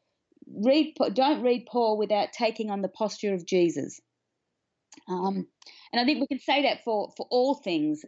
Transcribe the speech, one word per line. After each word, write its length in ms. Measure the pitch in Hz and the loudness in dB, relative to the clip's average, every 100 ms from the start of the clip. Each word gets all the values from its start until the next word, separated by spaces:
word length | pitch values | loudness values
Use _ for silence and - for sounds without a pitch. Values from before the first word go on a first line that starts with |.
| _ _ _ _ - | _ _ _ _ -18
read 480 | - 214 294 311 - | -2 2 4 2 0
Pa-, 120 | 240 | -2
don't 340 | 196 269 262 | 2 2 2
read 240 | 247 247 - | 2 0 -2
Paul 320 | 247 226 214 | 0 2 2
without 340 | 202 208 - | 0 0 -2
taking 380 | - 233 226 214 | -2 -2 -2 -4
on 120 | 202 | -4
the 60 | 190 | -4
posture 460 | - 214 - 208 | -2 -4 -2 -2
of 100 | 190 | -2
Jesus. 560 | 170 185 175 147 135 - _ _ _ _ _ _ _ _ _ - - | 0 2 2 2 -6 -10 _ _ _ _ _ _ _ _ _ -20 -8
Um, 380 | 185 185 196 180 _ - - - | -4 -2 -4 -6 _ -20 -20 -6
and 80 | 233 | 0
I 40 | |
think 160 | 247 262 | 2 0
we 60 | 262 | -2
can 140 | 262 | -4
say 220 | - 277 | 0 2
that 200 | 269 - | 2 0
for, 260 | - 214 - - | -2 -4 -4 -10
for 100 | - | -2
all 240 | 247 254 | 0 2
things, 500 | 262 - 165 151 151 | 0 -2 -2 0 -2